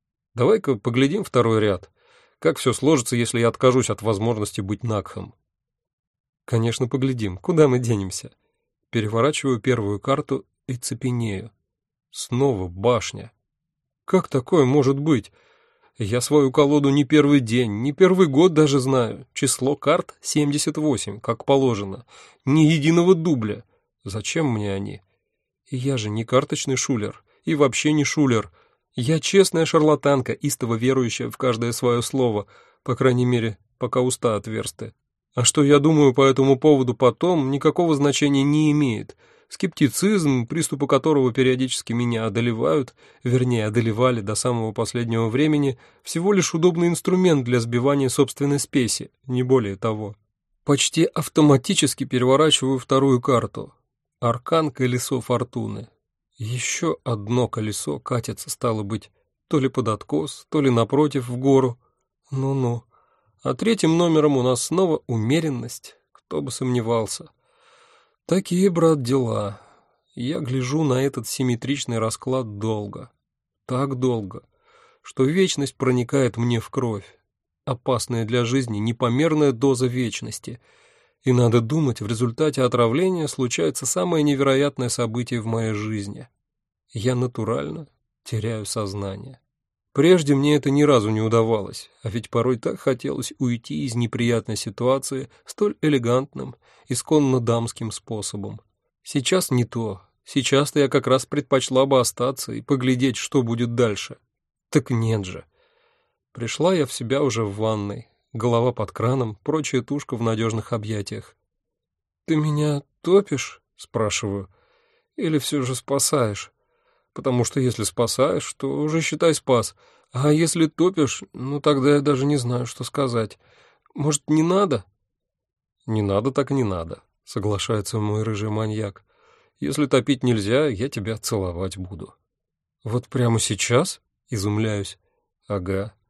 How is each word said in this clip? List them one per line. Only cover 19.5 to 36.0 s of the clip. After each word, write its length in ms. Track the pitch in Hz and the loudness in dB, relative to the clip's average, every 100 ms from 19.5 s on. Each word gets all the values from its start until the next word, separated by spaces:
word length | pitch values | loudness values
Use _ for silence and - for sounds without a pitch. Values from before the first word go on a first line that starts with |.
| - 131 147 | 0 -2 0
карт — 400 | 139 175 - - | 2 0 0 -10
семьдесят 560 | - 151 143 143 - 156 | -4 0 0 0 -2 -2
восемь, 440 | 151 117 - 104 | -2 -2 -4 -8
как 240 | - 113 - | -6 -4 2
положено. 600 | 139 131 104 101 95 - - - _ | 4 4 0 -6 -12 -18 -20 -20 _
Ни 180 | 131 156 | 2 4
единого 540 | 156 160 147 170 175 175 | 6 4 4 4 6 4
дубля. 480 | 170 131 107 107 - _ _ _ | 4 -2 -2 -8 -12 _ _ _
Зачем 420 | 110 101 - 165 147 | -12 -10 -6 -2 -2
мне 280 | 110 101 | -2 -4
они? 280 | 98 101 98 _ _ _ _ _ _ - | -6 -8 -12 _ _ _ _ _ _ -10
И 80 | 131 | -6
я 180 | 135 131 | -4 -4
же 140 | 104 | -4
не 160 | 107 113 | -6 2
карточный 500 | 127 135 156 - 127 | 2 2 -6 -4 -4
шулер, 480 | - 120 104 - _ _ - | -2 -4 -4 -10 _ _ -4
и 100 | 151 | 2
вообще 380 | 143 - 151 | 2 2 0
не 100 | 151 | 2
шулер. 480 | 139 - 135 113 - _ _ _ _ | 0 2 2 2 -2 _ _ _ _
Я 280 | - 123 160 | -6 -2 -2
честная 440 | - 196 185 165 160 | 2 4 4 2 2
шарлатанка, 680 | 165 151 147 143 139 123 | 4 4 4 2 0 0
истово 420 | 117 147 - 117 113 | -4 -4 -4 -4 0
верующая 540 | 127 131 120 - 120 | 0 0 0 -4 -8
в 80 | - | -2
каждое 340 | 131 113 120 | -2 0 -2
свое 300 | 117 123 120 | 0 0 0
слово, 440 | - 135 123 104 - _ _ _ | -2 0 0 0 -6 _ _ _
по 120 | - 123 | -6 0
крайней 300 | 131 123 123 | 2 2 2
мере, 320 | 120 110 101 _ - | 0 -2 -8 _ -8
пока 240 | 123 131 | -4 0
уста 340 | 127 - 120 104 | 0 0 0 -2
отверсты. 580 | 113 110 - - 110 _ _ _ _ | -4 -8 -8 -12 -16 _ _ _ _
А 120 | - 120 | -2 0
что 180 | - | 4
я 160 | 143 143 | 6 6
думаю 340 | 151 156 | 6 6